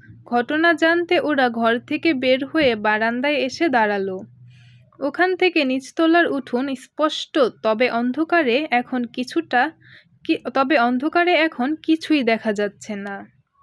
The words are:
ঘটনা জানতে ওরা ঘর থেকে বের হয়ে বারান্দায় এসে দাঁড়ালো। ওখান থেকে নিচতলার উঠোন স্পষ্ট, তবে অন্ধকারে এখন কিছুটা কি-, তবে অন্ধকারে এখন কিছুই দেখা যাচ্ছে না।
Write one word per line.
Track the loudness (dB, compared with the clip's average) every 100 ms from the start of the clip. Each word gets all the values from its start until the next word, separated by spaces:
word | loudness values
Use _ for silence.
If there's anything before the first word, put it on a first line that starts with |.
| -20 -20
ঘটনা | -4 -2 -2 0 2
জানতে | 2 2 2 0 0
ওরা | 2 0 0
ঘর | 2 0 0
থেকে | -4 -2 0
বের | 0 2 0
হয়ে | 0 0 2
বারান্দায় | 2 0 0 0 -2 -2
এসে | -2 -2 -2 0
দাঁড়ালো। | 2 2 0 -4 -8 -12 -20 -20 -20 -20 -20 _ -8
ওখান | -6 0 0
থেকে | 2 2 2
নিচতলার | 0 -2 -6 0 4 4 2
উঠোন | -2 -4 -4 -4
স্পষ্ট, | -8 -10 -2 -2 -2 -4 0 0 0
তবে | -2 0 0
অন্ধকারে | 0 -2 -2 0 2 2 0 0
এখন | -2 -2 -6
কিছুটা | -6 -8 -6 -6 0 0 0 -4 -20 -20 _ _ -4
কি-, | -4 -2
তবে | -2 2 2
অন্ধকারে | 2 0 0 0 2
এখন | 2 0 -2 -4
কিছুই | -4 -2 -2 0 0
দেখা | 2 0 -2
যাচ্ছে | -2 -4 -6 -12
না। | -10 -10 -14 -16 _ _ _